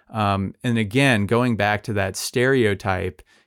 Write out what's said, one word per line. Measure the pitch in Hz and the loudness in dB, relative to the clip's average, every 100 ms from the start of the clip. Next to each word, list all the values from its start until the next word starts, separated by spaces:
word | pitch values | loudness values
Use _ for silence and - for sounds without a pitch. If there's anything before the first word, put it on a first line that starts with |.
| _ | _
Um, | 113 101 98 95 - | -4 0 0 -2 -4
and | 127 113 | -2 0
again, | 104 127 139 110 98 | 0 2 2 2 2
going | 117 123 104 | 0 0 0
back | 104 104 | 0 0
to | - | -2
that | 101 95 - | -4 -4 -4
stereotype, | - 123 127 135 107 98 101 92 92 - - _ | -6 0 2 4 2 0 -2 -2 -4 -8 -20 _